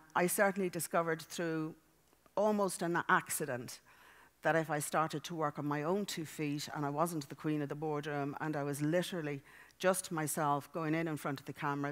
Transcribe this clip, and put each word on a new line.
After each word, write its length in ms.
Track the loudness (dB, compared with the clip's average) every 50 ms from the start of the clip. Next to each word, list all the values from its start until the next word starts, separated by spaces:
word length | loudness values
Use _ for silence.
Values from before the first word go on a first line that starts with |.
| -6 -2 2
I 120 | 2 4 4
certainly 420 | 4 4 4 4 4 2 -2 -2
discovered 520 | -2 -4 -6 0 0 0 2 2 0 -2
through 540 | -4 -10 -6 -4 -2 -2 0 -2 -2 -4 -6 -12 _ _ _ _ _ _ _ _ _ _ _ 2
almost 440 | 4 4 4 4 2 0 0 0
an 220 | -2 0 2 0 4 4
accident 720 | 4 4 4 0 -4 -4 -2 -2 -4 -4 -6 -10 -12 -16 _ -20 -20 -20 -20 -20 -20 -20 -20 -20 _ _ 2
that 120 | 4 4
if 140 | 4 2 2
I 100 | -2 -2
started 460 | -2 0 2 2 2 2 0 -4 -6
to 100 | -6 -4
work 240 | -2 -2 -2 -2 -2
on 60 | -2
my 180 | -2 0 0 2
own 220 | 2 0 0 0
two 180 | -2 -4 -6 -6
feet 460 | -8 -4 -4 -2 -2 -2 -4 -4 -6 -4
and 120 | -2 -2
I 40 | -2
wasn't 380 | 2 2 0 0 0 -4 -6 -6
the 80 | -12
queen 260 | -6 -2 -2 0 0
of 60 | -2 -4
the 80 | -4
boardroom 640 | -4 -4 -4 -2 -4 -4 -4 -4 -2 -2 -4 -4 -4
and 160 | -4 -2 -2
I 80 | -2 -2
was 180 | -2 -2 0
literally 600 | 0 2 2 2 2 0 -4 -4 -4 -4 -6 -6 -10 -14 -20 -20 -20 -20 _ _
just 340 | 4 4 4 4 0 -4 -4
myself 580 | -2 -2 -2 0 2 2 4 2 2 0 -4
going 240 | -6 -4 0 0 0
in 140 | 0 0 -2
in 80 | -4 -4
front 240 | -4 -4 -4 -4
of 40 | -8
the 60 | -12
camera, 400 | -10 -4 -2 -2 -2 -2 -2 -4